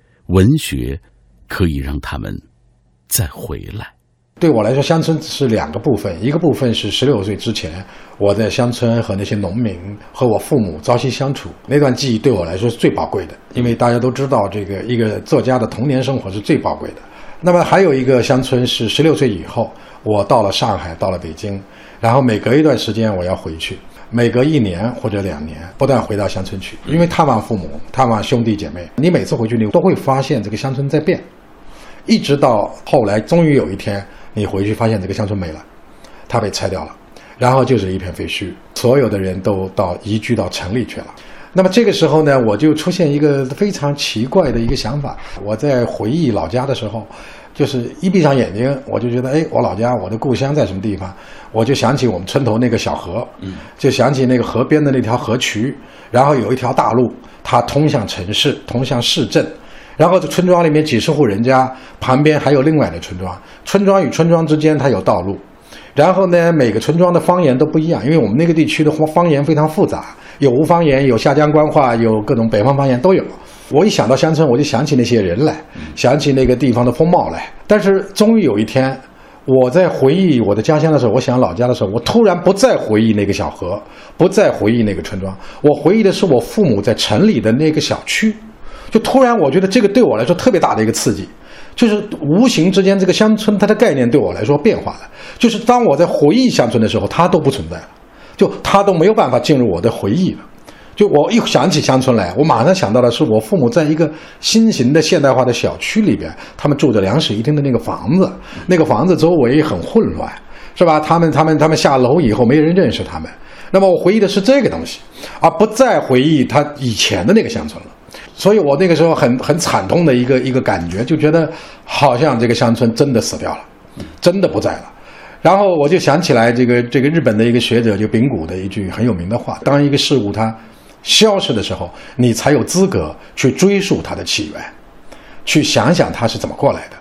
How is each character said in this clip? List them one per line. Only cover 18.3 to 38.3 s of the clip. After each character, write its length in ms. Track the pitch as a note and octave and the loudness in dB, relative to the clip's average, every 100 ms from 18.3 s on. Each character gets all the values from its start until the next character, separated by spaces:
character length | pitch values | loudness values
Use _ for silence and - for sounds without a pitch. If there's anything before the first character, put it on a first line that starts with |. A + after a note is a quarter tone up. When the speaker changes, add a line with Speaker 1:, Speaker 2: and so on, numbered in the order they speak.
| C3 | 0
Speaker 2:
村 240 | B2+ B2 A#2+ | 0 -2 -2
是 200 | - A2+ | -2 -2
十 160 | - | 0
六 100 | D#3 | 2
岁 160 | C3 C3 | 2 0
以 140 | F#2 | -4
后， 260 | - - A2+ - - - | -8 -6 -6 -8 -20 -10
我 200 | G#2+ G#2 | -4 -2
到 180 | G2+ E3 | 2 2
了 100 | G#2 | 0
上 240 | - B2 F#2+ | -2 -2 -4
海， 180 | E2+ E2 | -6 -6
到 140 | G2+ | -6
了 80 | F2+ | -6
北 140 | E2 | -8
京， 280 | D#2 G#2 G2 - - - - | -10 -10 -10 -14 -20 -20 -4
然 140 | A2+ | 0
后 80 | B2 | 2
每 180 | B2+ G#2 | 2 0
隔 160 | - C3+ | 2 2
一 80 | |
段 140 | D#3 A2+ | 2 0
时 160 | - | -2
间 200 | G#2+ A2 | -2 -2
我 100 | F#2+ F2 | -2 -4
要 100 | F#2+ | -6
回 200 | - D#2+ | -8 -10
去， 200 | - - - - - | -12 -12 -18 -20 -6
每 200 | A#2 A#2 | -2 0
隔 120 | B2 | 2
一 160 | C#3+ D#3 | 2 2
年 320 | G#2 F2 A2+ B2 | 0 -2 -6 -6
或 140 | A2+ | -6
者 120 | G2+ | -6
两 240 | F#2+ D#2 D2+ | -6 -8 -12
年 120 | D2+ E2+ - | -14 -12 -4
不 80 | C3+ | 0
断 160 | B2+ | 0
回 140 | A2 G#2 | -2 -4
到 100 | G2 | -4
乡 160 | - | -4
村 160 | F#2 G2 | -8 -10
去， 160 | - - - | -12 -12 -4
因 100 | D#3+ | 0
为 80 | E3+ | 0
探 220 | F3 D3+ | 2 2
望 140 | A2+ | 0
父 160 | - G#2+ | -2 -6
母、 120 | D#2+ - - | -6 -10 -6
探 160 | - C3 | -2 0
望 160 | A2 | 0
兄 180 | - B2 | 0 -2
弟 140 | A#2 G#2 | 0 -2
姐 140 | E2+ | -6
妹， 200 | F2 - - | -12 -12 -2
你 140 | D#3+ | 0
每 160 | E3 - | 0 0
次 100 | C#3+ | -2
回 140 | A2+ | -2
去 80 | A#2 | -2
你 120 | G#2+ | 0
都 120 | E3+ | 2
会 120 | F#3 | 2
发 280 | - - C3+ | 0 0 -2
现 200 | C3+ C#3 | 0 -4
这 80 | G2+ | -4
个 60 | A2+ | -6
乡 180 | C3+ | -6
村 140 | B2+ C#3 | -6 -2
在 100 | D3+ | -2
变， 240 | D3+ F3 - - - - - - - - - | 0 -2 -6 -20 -20 -20 -20 -20 -20 -10 -2
一 140 | G#3 | -2
直 160 | C3+ C#3 | 0 2
到 360 | C#3 G#2+ G2+ - - | 2 2 0 -4 -2
后 180 | D3+ | 0
来 180 | G#2+ G#2+ | 2 0
终 240 | G#2+ E3 D#3+ | 0 2 4
于 100 | C#3 | 2
有 160 | G2+ | 0
一 40 | F#2+ | -4
天 280 | - G2+ G2 - - | -6 -8 -8 -18 -12
你 120 | - G2 | -6 -4
回 200 | F#2+ G2+ | -2 -2
去 80 | |
发 160 | A2 A2+ | -2 -2
现 120 | A2 | -2
这 60 | F#2 | -4
个 60 | |
乡 120 | G2 G2+ | -6 -4
村 140 | G2+ | -4
没 80 | F2 | -8
了， 180 | D#2 - - - - - - - | -12 -18 -20 -20 -20 -20 -20 -6
它 140 | A2+ | -4
被 100 | G#2+ | -2
拆 160 | - G2 | -4 -6
掉 160 | F#2 | -6
了， 100 | D2 - - - - - | -10 -16 -20 -20 -18 -2
然 160 | B2 | 0
后 100 | C3 | 2
就 140 | B2+ A#2+ | 2 0
是 160 | F#2+ | 0
一 40 | F#2 | -6
片 140 | F2+ | -8
废 160 | E2 | -10
墟， 240 | E2+ | -8